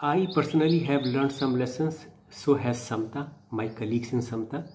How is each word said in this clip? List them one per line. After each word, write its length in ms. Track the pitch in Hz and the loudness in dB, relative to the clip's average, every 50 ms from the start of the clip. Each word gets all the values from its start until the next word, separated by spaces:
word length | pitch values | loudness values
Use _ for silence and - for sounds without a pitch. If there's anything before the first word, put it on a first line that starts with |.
| - | -2
I 240 | 147 185 185 190 185 - | 0 2 2 2 2 2
personally 460 | - - - - 160 156 160 170 165 | 0 2 4 4 4 6 6 4 4
have 220 | - 131 143 139 127 | 4 2 2 0 0
learned 280 | 127 123 135 139 139 | 0 0 2 2 0
some 260 | 135 - 143 131 127 | 0 0 0 0 2
lessons, 500 | 123 127 123 - - 156 160 160 - - - - - _ _ | 0 0 -2 -2 -2 -2 -2 -4 -6 -12 -18 -20 -20 _ _
so 260 | - - - 151 143 | -18 -2 2 2 2
has 220 | 139 110 120 120 - | 4 2 0 -2 -2
Samta, 520 | - - 123 113 110 110 - 139 143 - - - - _ - | -4 -4 -4 -4 -4 -4 -6 -8 -8 -10 -12 -18 -12 _ -4
my 160 | 107 110 113 | -4 -4 -4
colleagues 440 | - - 113 107 117 117 117 - - | -6 -6 -4 -2 -2 -2 -2 0 -2
in 60 | 120 | -2
Samta. 500 | 110 - 117 113 110 - 135 151 165 - - | -2 -2 -4 -6 -6 -6 -6 -8 -8 -10 -14